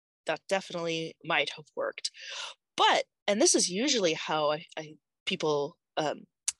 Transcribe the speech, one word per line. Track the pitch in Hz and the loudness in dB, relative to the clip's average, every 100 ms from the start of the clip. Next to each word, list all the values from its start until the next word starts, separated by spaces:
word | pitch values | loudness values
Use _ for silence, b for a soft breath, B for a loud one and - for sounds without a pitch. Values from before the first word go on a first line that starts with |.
| _ _ - | _ _ -6
that | 156 - | -4 0
definitely | 190 - 175 170 165 160 - | -2 -2 -6 -2 -2 -4 -8
might | 156 156 139 - | -2 0 0 -4
have | 156 - | -12 -6
worked. | 117 - - B B B B B _ - | -6 -4 -10 B B B B B _ 2
But, | 415 294 - _ - | 4 4 0 _ 0
and | 208 | 4
this | 359 | 4
is | 339 185 | 4 2
usually | 185 285 254 175 | 0 2 2 2
how | 156 - 156 147 | 0 -2 0 2
I, | 151 - - | 0 -6 -12
I, | 156 156 _ _ - | -12 -16 _ _ -8
people, | 180 156 147 143 - _ - | -2 0 0 -2 -8 _ -2
um, | 151 - - _ - - | -2 -2 -10 _ -6 -6